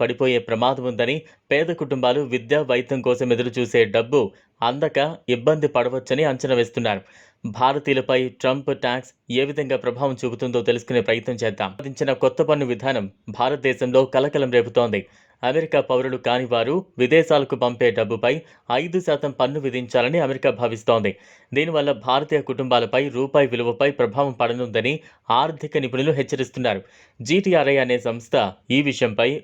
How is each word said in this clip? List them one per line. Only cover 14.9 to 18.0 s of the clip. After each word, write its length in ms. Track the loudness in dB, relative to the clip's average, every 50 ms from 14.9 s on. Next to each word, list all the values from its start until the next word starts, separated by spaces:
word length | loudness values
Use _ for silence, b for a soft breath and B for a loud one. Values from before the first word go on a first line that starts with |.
| 0 -4 -4 b b b b b b b -2 -2
అమెరికా 320 | 0 0 -2 0 0 0 0 2
పౌరులు 280 | 0 0 0 -2 -4 -4 -2
కాని 200 | 0 0 0 0 0
వారు 340 | 0 0 0 0 -2 -2 -4 _ -2 0
విదేశాలకు 580 | 2 4 6 4 6 6 4 2 2 0 -2 -2
పంపే 280 | -2 -2 0 2 0 2 2
డబ్బుపై 340 | 2